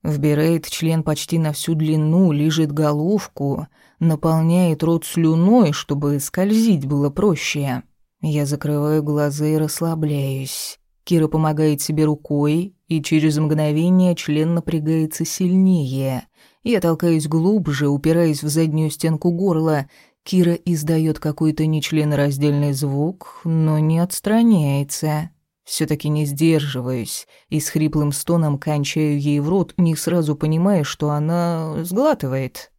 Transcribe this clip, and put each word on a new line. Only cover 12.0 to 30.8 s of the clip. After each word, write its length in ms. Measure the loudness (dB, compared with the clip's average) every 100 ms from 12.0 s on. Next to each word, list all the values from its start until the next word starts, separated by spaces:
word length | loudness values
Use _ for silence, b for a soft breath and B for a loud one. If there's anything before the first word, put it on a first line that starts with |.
| 0
рукой, 680 | 0 -2 0 2 0 -2 _ _
и 140 | -4
через 360 | 0 2 2 2
мгновение 760 | 0 0 0 2 4 4 4 2
член 380 | -2 0 0
напрягается 720 | 0 -2 -2 0 0 -2 -4 -6
сильнее. 1000 | -2 2 4 4 4 0 -2 -2 -4 -8 b b b
Я 160 | -2 0
толкаюсь 480 | 2 0 2 0 0
глубже, 640 | 0 2 0 0 -2 0
упираясь 540 | 0 2 2 2 0
в 60 | -2
заднюю 420 | 0 0 0 -2
стенку 400 | -2 -2 0 0
горла. 580 | 0 0 0 2 0 -2 b b b
Кира 300 | -2 2 2
издаёт 680 | 2 -2 -2 0 0 0 -2
какой-то 460 | -4 0 -2 0 0
нечленораздельный 1040 | 0 -2 -2 0 0 0 0 0 2 0
звук, 680 | -2 -2 -2 -4 -6 -18 -10 -2
но 340 | 0 2 2
не 200 | 2 2
отстраняется. 1300 | 0 -2 0 2 4 4 4 0 -2 -4 -2 -2 -6 _ _ _ -12
Всё-таки 400 | -6 -2 -2 -2
не 180 | -2 -2
сдерживаюсь 1000 | 0 2 2 0 -6 -4 -4 -6 -10 -14 b b
и 100 | -4
с 80 | -2
хриплым 460 | -2 0 0 -2
стоном 440 | -4 -2 0 0 -2
кончаю 640 | -2 -2 -2 -2 0 0
ей 220 | 0 0
в 80 | 0
рот, 240 | 0 -2 0
не 220 | 0 0
сразу 360 | -2 0 0 -2
понимая, 480 | 0 0 2 2